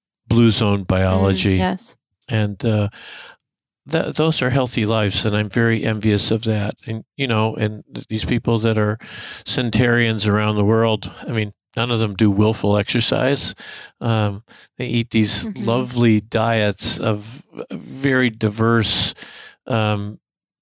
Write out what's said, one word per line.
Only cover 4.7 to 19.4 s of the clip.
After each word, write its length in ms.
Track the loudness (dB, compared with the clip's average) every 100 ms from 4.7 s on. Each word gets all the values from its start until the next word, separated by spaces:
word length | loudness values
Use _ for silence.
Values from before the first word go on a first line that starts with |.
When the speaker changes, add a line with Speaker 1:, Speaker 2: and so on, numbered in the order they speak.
| 0 0
Speaker 1:
lives, 380 | 2 0 0
and 100 | 0 0
I'm 120 | 0
very 340 | 0 2 2
envious 480 | -2 0 2 2 2
of 140 | 0
that. 320 | 0 -2 -2 -6 -10
And, 180 | -10 -10 -6
you 100 | -2
know, 300 | 0 0 0
and 260 | -4 -4 -12
th-, 140 | -16 -8
these 160 | -6
people 340 | -2 -2 0 0
that 180 | 2 2
are 200 | 0 -2 -10 -16 -16 -10
centenarians 840 | -4 -2 0 2 2 4 2 0 2
around 260 | 2 2
the 100 | 2
world, 460 | 2 4 2 0 -4 -12 -6
I 60 |
mean, 220 | -4 -4 -8 _ -4
none 140 | -2
of 80 | 0
them 160 | 0
do 160 | 2 2
willful 460 | 4 2 2 2 2
exercise. 760 | 2 0 0 2 2 0 -2 -4 -14 -18 -18 -6
Um, 440 | -2 0 0 -4 -12 -20 -18 -10
they 80 | -4
eat 240 | -4 0
these 340 | 2 2 0 -4
Speaker 2:
Mm-hmm. 160 | -4 -2
Speaker 1:
lovely 540 | -2 -2 2 4 2
diets 800 | 0 -2 0 0 0 -2 -4 -2
of, 440 | -2 -4 -6 -18 -16
uh, 120 | -16 -12
very 580 | -12 -12 -4 0 2 2
diverse, 840 | 0 -2 2 2 4 2 0 -2 -4 -14 -20